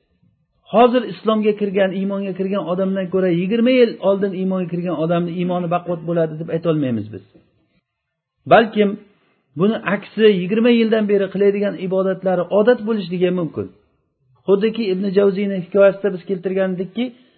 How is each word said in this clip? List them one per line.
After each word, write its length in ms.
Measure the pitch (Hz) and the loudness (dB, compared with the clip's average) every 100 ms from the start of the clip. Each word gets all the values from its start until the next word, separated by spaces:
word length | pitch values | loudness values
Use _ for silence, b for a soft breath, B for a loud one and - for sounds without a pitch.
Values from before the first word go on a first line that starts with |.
| _ _ _ _ _ _ - | _ _ _ _ _ _ -2
hozir 320 | 202 247 247 | 4 4 4
islomga 500 | 208 180 214 220 214 | -2 -6 -2 0 0
kirgan, 380 | 208 202 190 190 | 0 -2 0 0
iymonga 400 | 196 196 196 196 | 0 -4 -4 -6
kirgan 300 | 185 190 196 160 | -6 -4 -4 -4
odamdan 400 | 180 190 196 180 | -2 -2 -2 -2
ko'ra 180 | 190 185 | 0 0
yigirma 420 | 170 185 233 233 | 0 0 2 4
yil 200 | 254 233 - | 4 4 2
oldin 340 | 190 196 196 | 0 0 0
iymonga 360 | 180 190 185 175 | -2 -2 -2 -4
kirgan 280 | 170 175 147 | -4 -4 -2
odamni 320 | 160 175 175 | 0 0 -2
iymoni 380 | 170 180 180 175 | -4 -4 -2 -2
baquvvat 320 | 175 175 170 160 | -4 -4 -8 -4
bo'ladi 280 | 170 165 156 | -2 -2 -4
deb 100 | 165 | -6
aytolmaymiz 580 | 160 165 156 135 113 101 | -4 0 0 0 -4 -6
biz. 160 | 101 - _ _ _ _ _ _ _ _ _ _ _ - | -12 -18 _ _ _ _ _ _ _ _ _ _ _ 4
Balkim 440 | 185 226 107 101 208 - _ _ _ _ 143 | 4 6 2 0 -2 -12 _ _ _ _ -2
buni 200 | 202 226 | -2 0
aksi, 420 | 165 202 - - 214 | -4 -6 -6 2 4
yigirma 380 | 190 180 220 240 | 4 0 2 4
yildan 340 | 233 220 220 208 | 4 4 0 2
beri 200 | 202 190 | 0 0
qiladigan 440 | 190 202 202 202 175 | 0 2 2 -2 -4
ibodatlari 680 | 180 190 190 185 190 180 175 | -4 -2 -2 -2 -2 -2 0
odat 340 | 196 214 247 | 2 4 2
bo'lishligi 500 | 214 220 170 180 180 | 0 -4 -4 -2 0
mumkin. 360 | 180 160 110 92 _ _ _ _ _ _ _ - | 0 -4 -6 -10 _ _ _ _ _ _ _ 0
Xuddiki 340 | 196 220 220 | 2 2 -2
Ibn 200 | 214 185 202 | -4 -2 0
Javziyni 460 | 185 202 190 202 190 | 2 2 2 -2 -4
hikoyasida 480 | 175 196 196 196 208 | -2 4 4 4 -4
biz 120 | 185 | -4
keltirgandikki, 800 | - 185 185 190 190 180 190 220 254 b b | -6 -6 -4 -2 -2 -4 -6 -6 -8 b b